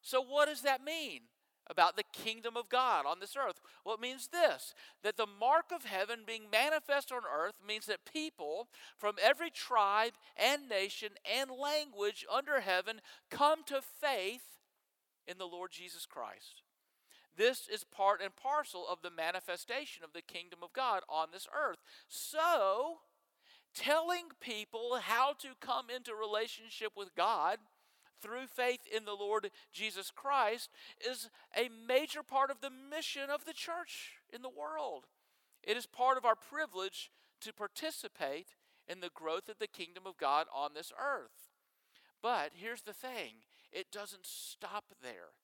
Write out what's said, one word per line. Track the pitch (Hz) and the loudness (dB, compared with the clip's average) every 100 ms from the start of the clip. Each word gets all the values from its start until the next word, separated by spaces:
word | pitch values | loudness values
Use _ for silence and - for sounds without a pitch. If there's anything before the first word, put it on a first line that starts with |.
So | - 262 | 2 0
what | 254 285 294 | 2 4 4
does | 285 | 4
that | 277 262 | 2 2
mean | 277 320 277 139 113 _ _ _ - | 0 -4 -4 -8 -16 _ _ _ -4
about | 160 170 | 6 6
the | 208 - | 6 -6
kingdom | - 220 226 233 233 | -4 -4 -4 -4 -6
of | 233 | 2
God | 240 254 180 | 2 4 2
on | 139 175 | 2 -4
this | 202 | -6
earth? | 277 254 175 - - | -4 -4 -4 -16 -12
Well, | 190 | -6
it | 220 | -4
means | 247 262 - | -4 -8 -6
this, | 349 311 131 - - - _ | 4 4 4 -8 -14 -20 _
that | 202 220 | -4 0
the | 214 | -4
mark | 202 233 320 339 | 0 4 4 4
of | 349 | -8
heaven | 247 190 202 233 | -4 -2 -2 -4
being | 214 226 214 | -6 -10 2
manifest | 214 277 311 294 285 269 | 4 4 2 2 0 2
on | 254 202 | -6 -2
earth | 151 180 - | 0 -2 -4
means | 202 214 | -6 -6
that | 208 196 - | -4 -6 -4
people | 311 311 - 151 170 240 - - - | -6 -6 -6 -6 -6 -8 -16 -20 -4
from | 208 202 | -4 6
every | 214 285 330 | 6 6 0
tribe | - - 240 196 208 233 - - | -6 2 4 6 4 2 -2 -16
and | - 233 294 269 | 2 4 4 0
nation | 202 196 - 214 202 - | 0 0 -4 -8 -10 -2
and | 233 269 | -2 -2
language | 254 285 302 294 202 202 - - | -4 -2 0 -2 -2 -2 -2 -2
under | 240 285 277 | -2 2 0
heaven | 196 185 185 220 - - _ | 4 2 0 -10 -12 -20 _
come | - 294 311 | 4 4 4
to | - 277 | 0 -4
faith | - - 294 240 185 - - - _ _ _ _ _ _ - | -4 -2 0 2 -2 -6 -16 -20 _ _ _ _ _ _ -14
in | 180 | -10
the | 180 | -8
Lord | 175 185 | -8 -10
Jesus | - 180 165 - | -12 -14 -14 -12
Christ. | 143 110 - - - _ _ _ _ _ - _ 160 | -8 -8 -10 -18 -20 _ _ _ _ _ -20 _ 4
This | 233 254 - | 4 4 -6
is | 214 | -8
part | - - 196 202 | -8 4 6 6
and | 196 | 0
parcel | - 262 302 277 180 175 | -4 0 0 0 -8 -4
of | 175 | -4
the | 175 | -4
manifestation | 165 160 180 185 175 - 254 294 180 | -2 -2 -2 -4 -6 -4 -6 -6 -12
of | 160 | -14
the | 165 | -14
kingdom | - 175 175 165 | -12 -12 -12 -16
of | 170 | -8
God | 254 254 196 - | -2 2 2 0
on | 156 160 | -2 -2
this | 180 - | -6 -6
earth. | - 277 165 - - _ | -2 -2 -2 -14 -20 _
So, | - - 302 330 320 196 208 302 330 _ _ _ _ _ - _ | -10 -4 2 4 6 6 4 0 -4 _ _ _ _ _ -20 _
telling | - 262 311 330 349 339 262 | -4 4 4 4 -2 -2 -14
people | 247 214 208 226 240 247 | -8 -8 -6 -8 -2 -2
how | 190 233 269 | 2 4 4
to | 285 277 262 | 2 -10 -12
come | - 240 233 | -2 -2 -2
into | 247 240 | -10 -8
relationship | 214 214 208 226 - 220 - 214 | -6 -2 0 -2 -6 -12 -6 -6
with | 202 196 | -6 -8
God | 165 190 208 160 214 214 _ _ _ _ _ | 2 2 4 2 2 -6 _ _ _ _ _
through | 214 247 262 | -10 -8 -8
faith | - 247 247 - | 0 2 2 -2
in | 220 | -4
the | 208 | -4
Lord | 202 202 214 202 - - | -6 0 0 0 -10 -18
Jesus | - 214 190 190 | -6 -6 -4 -10
Christ | - 277 277 214 226 - - - - | -8 0 4 4 0 -6 -14 -20 -8
is | 240 254 226 - - - | -6 -6 -10 -16 -4 -2
a | 233 226 | -2 -4
major | 226 262 302 302 | 4 4 4 -6
part | 294 269 269 | 0 2 2
of | 269 | 0
the | 277 | -8
mission | 254 269 302 311 285 277 | -10 -8 -6 -4 -6 -4
of | 294 | -4
the | 302 | -4
church | 320 - 339 339 - - - _ | -10 -6 -6 -8 -12 -14 -16 _
in | 240 | -14
the | 254 | -12
world. | 269 294 311 269 147 113 _ _ _ _ _ | -8 -6 -4 -4 -6 -12 _ _ _ _ _
It | - | -2
is | 226 | -2
part | - - 254 262 | -2 2 4 6
of | |
our | 240 220 | 4 2
privilege | - 285 311 185 196 - - _ _ _ | 0 -4 -4 -2 -6 -6 -12 _ _ _
to | 214 | -14
participate | - 208 - 311 - 226 - 143 147 190 _ _ _ - | -8 -8 -4 -6 -6 -12 -4 -2 -2 -8 _ _ _ -12
in | 180 | -8
the | 175 | -8
growth | - 160 170 196 | -6 -4 -4 -4
of | 214 | -8
the | 214 | -8
kingdom | - 170 175 | -8 -12 -10
of | 190 175 | -14 -2
God | 143 147 160 | 2 2 2
on | 135 147 | -4 -6
this | 147 170 - | -6 -12 -6
earth. | 277 254 113 - - _ _ _ _ _ _ _ | -4 -4 -8 -20 -20 _ _ _ _ _ _ _
But | 226 226 151 | 0 0 0
here's | 170 214 233 | -6 -10 -8
the | 214 | -12
thing, | 202 262 240 135 110 _ _ _ | -12 -8 -6 -8 -12 _ _ _
it | 180 190 | -10 -8
doesn't | 208 202 196 | -10 -10 -12
stop | - - - - 190 202 _ - | -12 -12 -12 -12 -8 -8 _ -14
there. | 127 98 82 _ | -12 -12 -16 _